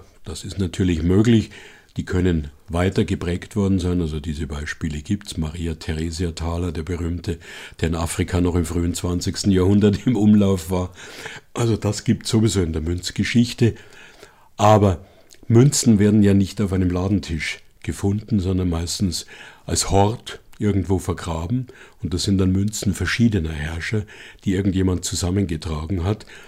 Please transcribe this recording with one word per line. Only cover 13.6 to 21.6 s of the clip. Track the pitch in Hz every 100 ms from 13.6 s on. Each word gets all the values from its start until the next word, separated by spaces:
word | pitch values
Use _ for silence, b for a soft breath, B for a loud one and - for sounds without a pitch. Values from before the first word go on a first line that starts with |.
| 113 - B B B B B B B -
Aber | 104 107 101 90 B B B B -
Münzen | 117 139 - 117 104
werden | 104 107
ja | 101 98
nicht | 95 -
auf | 101
einem | 92 90
Ladentisch | 90 95 101 - 78 - - - _
gefunden, | - 78 98 104 - 104
sondern | 90 92 90
meistens | 82 87 - 95 80 - B B B B
als | - -
Hort | 98 101 120 - - - -
irgendwo | 107 101 85 92
vergraben. | - 80 - 80 87 127